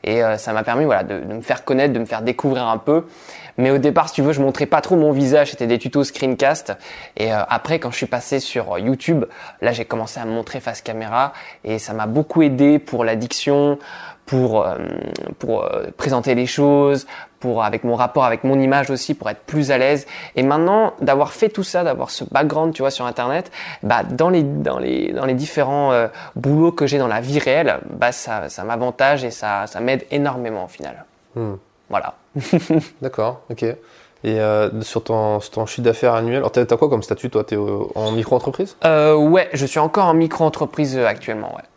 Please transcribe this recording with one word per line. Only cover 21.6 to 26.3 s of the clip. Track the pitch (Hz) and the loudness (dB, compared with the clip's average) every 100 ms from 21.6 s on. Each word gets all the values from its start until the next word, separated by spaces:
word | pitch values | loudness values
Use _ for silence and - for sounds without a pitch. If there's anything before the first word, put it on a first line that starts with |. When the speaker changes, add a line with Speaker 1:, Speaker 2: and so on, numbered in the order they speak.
Speaker 1:
ça, | 185 180 | -2 -2
d'avoir | 170 127 131 | 0 -2 -6
ce | - | -8
background, | 110 135 151 147 165 | -2 0 2 0 -2
tu | 156 | 0
vois, | 135 | -2
sur | 135 123 | -2 -6
Internet, | 117 123 151 - - - - | -4 -2 -4 -6 -14 -16 -8
bah, | 104 113 | 0 0
dans | - 127 165 | 0 0 4
les, | 180 | 4
dans | 143 147 - 64 | 2 -2 -2 -2
les, | 64 64 - | -2 -2 -2
dans | - | -2
les | 131 | -2
différents, | 127 151 - 131 143 139 | -2 -2 -2 0 2 2
euh, | 123 113 - - | 2 2 -4 -14